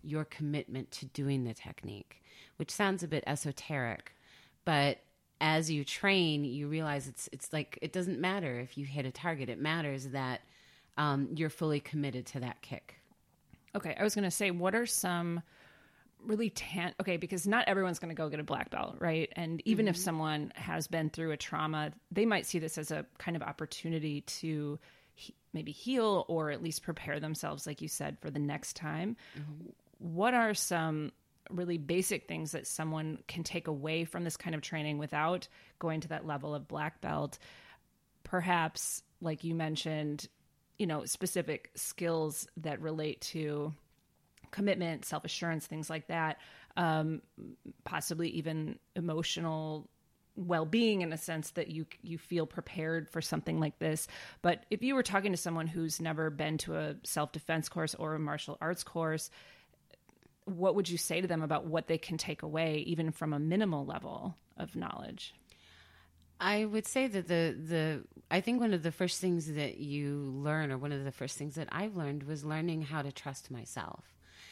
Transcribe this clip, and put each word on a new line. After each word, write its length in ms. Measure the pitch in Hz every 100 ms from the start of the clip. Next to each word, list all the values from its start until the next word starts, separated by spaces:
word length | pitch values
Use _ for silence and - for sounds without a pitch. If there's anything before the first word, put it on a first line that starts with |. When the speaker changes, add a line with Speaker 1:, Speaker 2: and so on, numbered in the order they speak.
Speaker 1:
your 240 | 156 151
commitment 640 | 151 - 151 147 - 127 -
to 140 | - 131
doing 360 | - 139 135
the 120 | 120
technique, 680 | 110 - - - 101 - - - - - -
which 120 | -
sounds 320 | - 202 190
a 60 | 165
bit 160 | 147 -
esoteric, 880 | 143 151 135 - 147 117 101 - - - - - _
but 340 | - 151 143 - - _ _ -
as 280 | 156 156 160
you 140 | 151
train, 640 | 139 - 202 190 165 147
you 240 | 143 135 147
realize 400 | 160 156 143 135
it's, 200 | 120 -
it's 200 | 135 -
like, 240 | 120 117 -
it 100 | 160
doesn't 280 | 185 180 170
matter 400 | 185 196 156 120
if 180 | 127 -
you 80 | 139
hit 180 | 139
a 60 | 131
target. 380 | - 170 156 123
It 100 | 117
matters 480 | 151 165 151 135 135
that, 320 | 135 131 123 - - - - _ -
um, 340 | 147 139 139
you're 160 | 151 156
fully 300 | - 160 147
committed 460 | - 151 143 123 123
to 120 | 135
that 240 | 123 -
kick. 380 | - 117 - - _ _ _ _ _ - _
Speaker 2:
Okay. 220 | - 170 -
I 60 |
was 100 | 214
gonna 160 | 208 190
say, 220 | - 202
what 240 | 175 180 220
are 100 | 240
some 560 | - 185 175 170 170 - - - - - _ - _
really 260 | - 214 226
tan-, 440 | - - 170 180 -
okay, 160 | 190 170
because 300 | 170 180 202
not 220 | 226 -
everyone's 300 | 196 185 170
gonna 160 | 170
go 140 | 165 156
get 120 | 151
a 40 |
black 260 | 151 - -
belt, 260 | - - -
right? 320 | 170 160 160 -
And 260 | 165 165
even 240 | - 214 214
if 60 |
Speaker 1:
Mm-hmm. 80 | 175
Speaker 2:
someone 500 | 185 160 156 151 147
has 320 | - 165 160 151
been 240 | 165 156
through 220 | - 165
a 40 | 147
trauma, 560 | - 151 156 156 151 - -
they 160 | 180 226
might 200 | 185 -
see 120 | 175
this 200 | 156 160
as 120 | 151
a 160 | 156 - -
kind 180 | - 170
of 60 |
opportunity 800 | - - 151 - 165 160 151 147
to 560 | - - 160 151 147 147 - - _
he-, 200 | - - - _
maybe 200 | 156 156
heal 520 | 147 240 262 220 190 -
or 220 | 165 156
at 120 | 143
least 200 | 165 147
prepare 380 | - 160 - 147
themselves, 460 | 156 156 156 143 -
like 160 | 147
you 60 | 156
said, 300 | - 147 -
for 100 | -
the 80 | 143
next 360 | 143 143 - -
time. 400 | 156 156 185 233 - -
Speaker 1:
Mm-hmm. 300 | 147 151 170 - _ -
Speaker 2:
What 360 | 175 165 220
are 200 | 247 226
some 580 | 208 - 170 160 151 151 - _ _ -
really 280 | 180 175 170
basic 500 | 143 175 185 190 -
things 240 | 165 160
that 140 | 160 -
someone 520 | - 160 156 156 156 -
can 160 | 170
take 240 | 160 175 165
away 380 | 147 156 160
from 200 | 165 175
this 120 | 170 -
kind 180 | 170
of 80 | 156
training 360 | - 160 151 147
without 500 | 147 151 156 180 - - - -
going 220 | 165 160
to 80 | 151
that 180 | 156 156
level 280 | 143 147
of 120 | 147 147
black 340 | 151 151 -
belt? 380 | - 151 147 - - - - - _ _ _ _
Perhaps, 800 | - 180 175 175 160 - - - - -
like 240 | 170 156
you 100 | 165
mentioned, 720 | 165 156 151 165 156 151 147 - _ _ _ _ -
you 80 | 190
know, 180 | 151
specific 640 | - - 185 180 165 147 -
skills 720 | - - - 170 165 156 151 - -
that 240 | 156 143
relate 400 | 156 156 151 -
to 540 | - 165 151 147 147 151 _ _ _ _ _ _ -
commitment, 540 | - 202 180 170 160
self-assurance, 640 | - 151 165 - 170 160 -
things 220 | 160 151
like 200 | 160 -
that, 300 | 165 160 151 - - - -
um, 460 | 170 156 156 160 - - - - - -
possibly 440 | - 147 - 165 170
even 500 | 160 156 156 156 - _
emotional 920 | - 165 156 160 - 165 156 156 156 - _ _ _ _ -
well-being 680 | 180 170 160 226 226 202
in 100 | 170
a 60 | 160
sense 340 | - 160 151
that 160 | - 156
you, 180 | 156 156 -
you 160 | - 165
feel 280 | - 175 160
prepared 600 | - - 180 160 165 151
for 120 | 165
something 400 | - 160 - 165
like 180 | 156 -
this. 300 | 160 156 - - - -
But 240 | 175 170 -
if 120 | 208
you 120 | 247
were 80 | 269
talking 300 | 233 196 202
to 60 | 175
someone 280 | 175 165 160
who's 340 | 170 160 -
never 280 | 160 156 156
been 280 | 143 151 156
to 180 | - 160
a 200 | 151 147
self-defense 640 | - - 151 160 - 160 151
course 260 | 170 160
or 200 | - 156
a 40 | 156
martial 400 | 151 147 - 147
arts 240 | 160 175
course, 460 | - 165 160 156 - - - - - _ _ - _ - - _
what 300 | - 175 185
would 140 | 180 170
you 100 | 170
say 220 | - 170
to 80 | 185
them 140 | 165
about 240 | 156 151 165
what 200 | 160 -
they 120 | 160
can 200 | - 165
take 240 | - 151
away, 360 | 156 156 160 151 -
even 240 | 165 160
from 220 | - 156
a 60 | 147
minimal 480 | 156 185 208 151 139
level 500 | 160 147 - - 165 _ -
of 180 | -
knowledge? 600 | - - - - - - - _ - - - - - - _ - -
Speaker 1:
I 240 | 180 208
would 220 | 214 214 -
say 200 | 262 262
that 220 | 202 180
the, 280 | 170 165 -
the, 480 | 160 165 156 151 - - -
I 100 | 180
think 200 | 214 247
one 140 | 233
of 80 | 180
the 80 | 160
first 300 | - 180 -
things 260 | 185 170 160
that 260 | 151 139 -
you 540 | 143 143 143 143 139
learn, 380 | 135 147 156 147
or 60 | 131
one 140 | 143
of 120 | 139
the 80 | 139
first 260 | - 135 -
things 160 | 143
that 140 | 147 151
I've 260 | 156 214 190
learned, 280 | 147 147
was 200 | 139 151
learning 380 | 151 156 170 160
how 200 | 147 151
to 100 | 139
trust 380 | - 143 135 -
myself. 540 | 123 117 - - - - - - - -